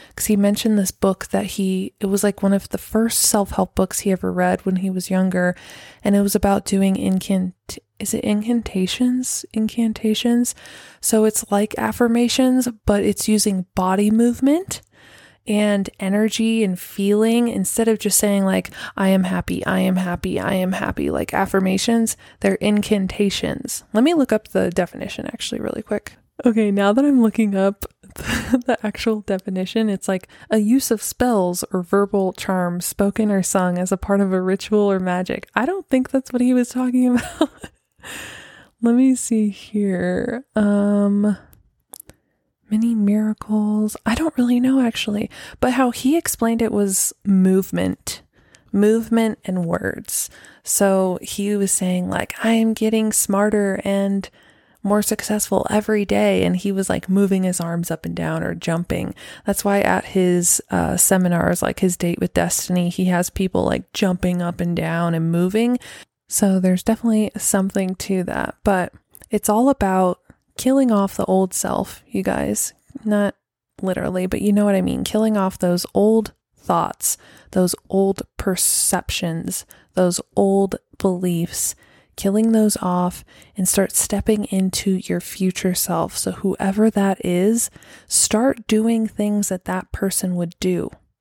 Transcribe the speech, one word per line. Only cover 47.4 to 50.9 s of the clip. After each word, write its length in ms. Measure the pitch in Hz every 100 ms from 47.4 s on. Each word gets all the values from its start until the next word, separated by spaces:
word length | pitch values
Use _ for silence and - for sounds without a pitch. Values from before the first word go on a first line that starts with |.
| 190 190 190 175 185 185 - - _ _ _ _ _
movement 640 | 196 208 226 220 226 226 -
and 200 | - 185
words. 640 | 165 170 - - - - - - - -
So 560 | - - 196